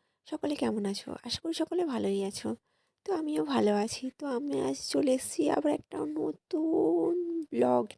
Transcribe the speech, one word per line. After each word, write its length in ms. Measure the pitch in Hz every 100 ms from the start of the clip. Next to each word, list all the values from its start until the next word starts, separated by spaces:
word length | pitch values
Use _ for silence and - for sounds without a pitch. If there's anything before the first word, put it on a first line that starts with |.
| _ _ -
সকলে 240 | 311 302 294
কেমন 220 | 240 214 202
আছো? 160 | 202 - - 247
আশা 120 | -
করি 120 | 330 330
সকলে 200 | 320 359 339
ভালোই 280 | 233 202 196 196
আছো। 180 | - 214 233 _ _ _ _
তো 40 | - 359
আমিও 220 | 302 302 311
ভালো 180 | 247 208 208
আছি। 200 | 226 - 262 -
তো 60 | 285 247
আমি 180 | 285 269 262
আজ 100 | 269 -
চলে 200 | 294 285 262
এসেছি 240 | - - 302 302
আবার 140 | 294 294
একটা 200 | - - 302 302
নতুন 920 | 302 - - 311 320 330 320 339 330 349 339 330 302
ব্লগ 320 | 233 247 247 220